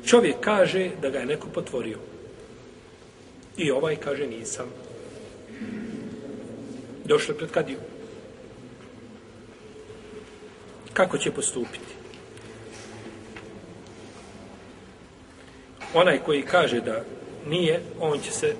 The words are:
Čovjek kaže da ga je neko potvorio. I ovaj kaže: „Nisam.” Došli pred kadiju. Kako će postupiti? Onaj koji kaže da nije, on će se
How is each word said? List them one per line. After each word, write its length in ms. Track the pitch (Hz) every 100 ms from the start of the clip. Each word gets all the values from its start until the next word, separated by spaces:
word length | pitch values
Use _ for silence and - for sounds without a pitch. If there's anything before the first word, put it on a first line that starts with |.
| -
Čovjek 300 | 240 185 -
kaže 500 | - 208 170 190 185 -
da 80 | 143
ga 80 | 131
je 80 | 123
neko 220 | 151 156
potvorio. 500 | - - 127 110 107 - - - - - - - - - - - - - - - -
I 140 | 160
ovaj 260 | 131 156 147
kaže: 300 | 143 143 139
„Nisam.” 400 | 113 113 - 123 - - - - - - - - - - - - - - - - - - - - - - -
Došli 300 | - 147 -
pred 160 | 147 160
kadiju. 280 | - 151 135 - - - - - - - - - - - - 233 220 - - - - 214 427 - 440 - 427 - - - - - - -
Kako 260 | - 180 -
će 120 | -
postupiti? 640 | - - 127 117 - - - - - - - - - - - 107 - 110 - - - - - - - - - - - - - 98 - - 95 190 - - - - - - - - - -
Onaj 240 | - 180 139
koji 240 | - 143
kaže 380 | 135 180 143 120
da 240 | 113 110 - - - - 147
nije, 340 | 175 165 160 - -
on 200 | 160 143
će 100 | -
se 240 | - 151